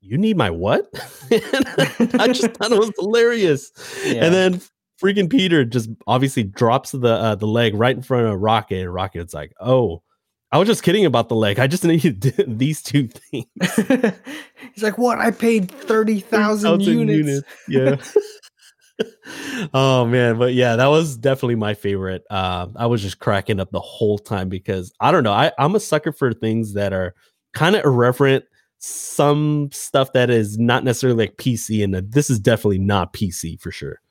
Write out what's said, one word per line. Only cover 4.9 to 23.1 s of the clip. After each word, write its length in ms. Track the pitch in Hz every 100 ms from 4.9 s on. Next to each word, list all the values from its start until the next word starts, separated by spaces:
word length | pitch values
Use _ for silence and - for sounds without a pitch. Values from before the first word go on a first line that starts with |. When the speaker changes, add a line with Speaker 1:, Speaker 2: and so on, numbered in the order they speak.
| _
Speaker 1:
freaking 260 | 190 202 180
Peter 340 | 269 185 165 120
just 240 | 123 113 110 -
obviously 360 | 123 135 135
drops 480 | 101 - 117 127 -
the, 200 | 135 120
uh, 200 | 113 110 101
the 100 | 107
leg 280 | 113 117
right 200 | 104 120 131
in 60 |
front 240 | 127 127 113
of 120 | 98
Rocket, 400 | 107 110 - 95
and 100 | 92
Rocket's 400 | 90 95 85 85
like, 180 | 78 73 _
"Oh, 420 | 107 131 110 82 _ _ _ _ _
I 40 | 143
was 80 | 202
just 140 | 220
kidding 220 | - 196 175
about 220 | 120 113
the 80 | 113
leg. 220 | 107 101
I 60 | 135
just 160 | 175
<laughs> 0 |
needed 480 | 170 165 156 98 135 - 202
these 340 | 110 135 156
two 260 | - 143 123
things." 380 | - _ 135 -
Speaker 2:
<laughs> 600 | - 180 - 190 254 233 - - 311 - _ 254
He's 80 | -
like, 140 | 214 202
"What? 200 | 247 226
I 120 | 226
paid 380 | 208 233 226 185
thirty 500 | - - 220 220 214
thousand 600 | - 214 214 214 208 196
Speaker 1:
Thirty 40 | 196
thousand 220 | 233 -
Speaker 2:
units." 200 | 156 151
Speaker 1:
units. 180 | 139 - - -
Yeah. 280 | 131 135 139
<laughs> 60 | - - - - - _ _ _ _ - - _ - - 277 269 175
Oh, 300 | 131 135 131 120
man. 320 | 123 120 113
But 160 | 123
yeah, 220 | 127 123 113
that 100 | 135
was 280 | 156 165 120
definitely 380 | 139 135 123 117
my 180 | 107
favorite. 500 | 104 101 98 95 92 _
Uh, 380 | 101 92 90 87 107
I 100 | 117
was 160 | 120
just 160 | 98